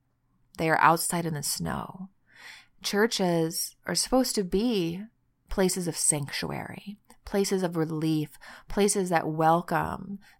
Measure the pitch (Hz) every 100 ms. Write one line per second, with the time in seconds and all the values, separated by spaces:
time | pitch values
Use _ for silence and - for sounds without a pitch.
0 | _ _ _ _ _ - 165 156 156 165
1 | - 175 165 147 - - 165 - - 190
2 | 190 _ _ - - - - _ - 202
3 | 226 - 180 170 160 175 - _ - 180
4 | - 262 254 - 185 190 247 208 165 175
5 | 220 _ _ _ - - 185 190 170 156
6 | - 151 139 - 156 143 - - 202 208
7 | _ - - 202 196 190 180 170 160 156
8 | 160 156 147 - - - - - 202 202
9 | 180 165 - 156 160 170 175 160 156 -
10 | - 202 -